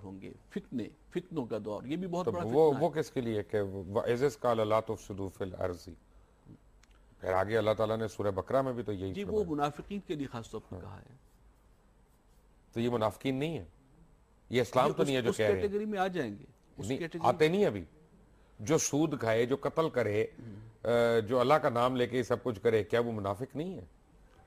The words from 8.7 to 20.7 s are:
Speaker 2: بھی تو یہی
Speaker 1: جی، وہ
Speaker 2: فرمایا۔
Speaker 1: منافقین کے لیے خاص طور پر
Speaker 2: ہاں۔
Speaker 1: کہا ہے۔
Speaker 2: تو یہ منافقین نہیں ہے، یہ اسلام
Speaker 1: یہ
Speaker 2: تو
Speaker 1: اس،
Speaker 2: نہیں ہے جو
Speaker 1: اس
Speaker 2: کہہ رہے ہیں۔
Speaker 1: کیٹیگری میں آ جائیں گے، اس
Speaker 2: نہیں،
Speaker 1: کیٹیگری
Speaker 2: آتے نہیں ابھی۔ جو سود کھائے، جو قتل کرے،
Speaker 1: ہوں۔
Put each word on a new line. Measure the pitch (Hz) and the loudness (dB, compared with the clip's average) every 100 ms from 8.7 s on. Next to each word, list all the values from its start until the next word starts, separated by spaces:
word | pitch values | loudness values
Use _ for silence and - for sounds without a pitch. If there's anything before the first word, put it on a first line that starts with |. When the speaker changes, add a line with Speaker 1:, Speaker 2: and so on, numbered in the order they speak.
Speaker 2:
بھی | 120 | -4
تو | 104 | -6
یہی | 98 95 | -6 -6
Speaker 1:
جی، | 190 | -6
وہ | 202 | -4
Speaker 2:
فرمایا۔ | 214 185 | -2 -2
Speaker 1:
منافقین | 147 147 147 - 202 | -2 -2 -4 -10 -10
کے | - 156 | -8 -8
لیے | 131 | -6
خاص | 120 117 | -8 -10
طور | 110 - | -12 -12
پر | |
Speaker 2:
ہاں۔ | 92 | -14
Speaker 1:
کہا | 98 95 | -14 -16
ہے۔ | - 127 _ _ - _ _ _ _ _ _ _ _ _ _ _ _ | -20 -20 _ _ -20 _ _ _ _ _ _ _ _ _ _ _ _
Speaker 2:
تو | 117 | -2
یہ | 120 | 0
منافقین | 120 107 - 139 131 | 2 2 0 -2 -2
نہیں | 156 147 | -2 -6
ہے، | 85 - _ - - _ _ _ - | -10 -18 _ -20 -20 _ _ _ -2
یہ | 117 | 0
اسلام | 117 127 143 | 2 2 2
Speaker 1:
یہ | |
Speaker 2:
تو | 156 | 2
Speaker 1:
اس، | 147 | 0
Speaker 2:
نہیں | 131 | 2
ہے | |
جو | 117 | 0
Speaker 1:
اس | - | 2
Speaker 2:
کہہ | 107 | 2
رہے | 98 | 2
ہیں۔ | |
Speaker 1:
کیٹیگری | 135 202 214 | 0 -2 -2
میں | 202 | -2
آ | 190 | -2
جائیں | 180 123 101 | -2 -4 -8
گے، | - _ _ - | -14 _ _ -10
اس | 98 | -4
Speaker 2:
نہیں، | 131 | -4
Speaker 1:
کیٹیگری | 165 170 123 | -4 0 2
Speaker 2:
آتے | 165 156 | 4 4
نہیں | 190 185 | 4 2
ابھی۔ | 101 78 - - - - - - - | 0 -8 -16 -20 -20 -20 -20 -20 -10
جو | 110 160 | 0 2
سود | - 143 160 135 | 2 0 0 0
کھائے، | 113 113 120 | 2 4 2
جو | 139 | 0
قتل | 143 160 160 | 0 0 0
کرے، | 123 110 104 | 0 0 0
Speaker 1:
ہوں۔ | 110 - 117 101 - | -2 -6 -16 -16 -18